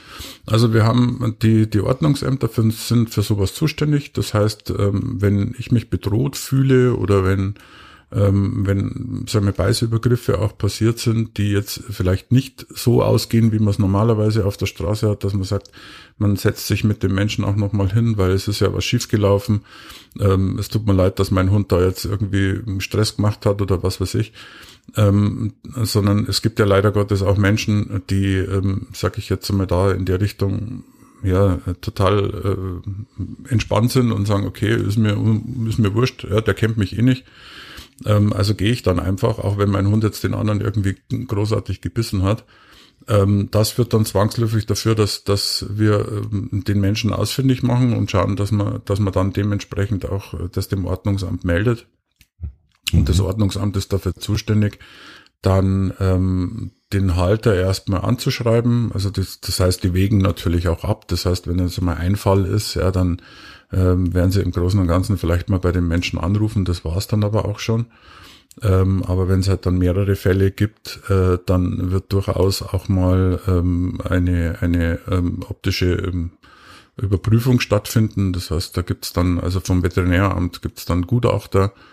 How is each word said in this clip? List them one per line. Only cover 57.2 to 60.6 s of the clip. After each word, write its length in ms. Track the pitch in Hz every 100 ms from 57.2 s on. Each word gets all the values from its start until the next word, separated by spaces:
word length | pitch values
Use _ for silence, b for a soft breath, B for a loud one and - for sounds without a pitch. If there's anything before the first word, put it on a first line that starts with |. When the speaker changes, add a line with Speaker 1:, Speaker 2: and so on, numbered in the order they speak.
| 90 110 117 90
Speaker 1:
erstmal 460 | 92 95 - 92
anzuschreiben. 880 | 98 123 139 - 117 117 120 120 107
Also 160 | - 101
das, 320 | 95 92 -
das 180 | - -
heißt, 240 | 92 -
die 100 | 95
wägen 260 | 92 101 101
natürlich 480 | 95 - 87 85